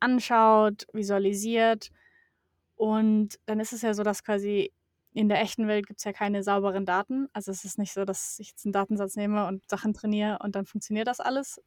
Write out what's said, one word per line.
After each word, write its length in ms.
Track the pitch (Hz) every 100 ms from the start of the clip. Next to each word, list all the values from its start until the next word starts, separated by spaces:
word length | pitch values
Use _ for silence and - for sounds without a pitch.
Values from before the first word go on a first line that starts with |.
anschaut, 840 | 247 254 - 233 220 220 214 208 -
visualisiert. 960 | 214 202 202 196 202 220 233 226 220 - _ _ _ _ _ _ _ _ -
Und 640 | 214 214 220 214 208 - -
dann 140 | 214
ist 120 | 220
es 100 | 233
ja 120 | 226
so, 80 | 208
dass 200 | 208 202
quasi 480 | - 202 202 202 - - _ _ _
in 140 | 240 214
der 120 | 196
echten 280 | 208 - 214
Welt 180 | 208 202
gibt's 180 | -
ja 80 | 208
keine 300 | 196 202 202
sauberen 440 | 196 202 196 190 190
Daten. 420 | 180 202 262 277
Also 200 | 214 196
es 120 | 190
ist 140 | 190 -
nicht 140 | 196
so, 100 | -
dass 340 | 196 190 - -
ich 80 | 208
jetzt 160 | - 202
einen 60 |
Datensatz 440 | 196 196 208 196 208
nehme 300 | 208 208 185
und 220 | 190 -
Sachen 240 | 196 220
trainiere 440 | 208 214 208 208 208
und 140 | 208 196
dann 100 | 190
funktioniert 420 | 208 - 214 233
das 120 | 247
alles, 400 | - 269 277 -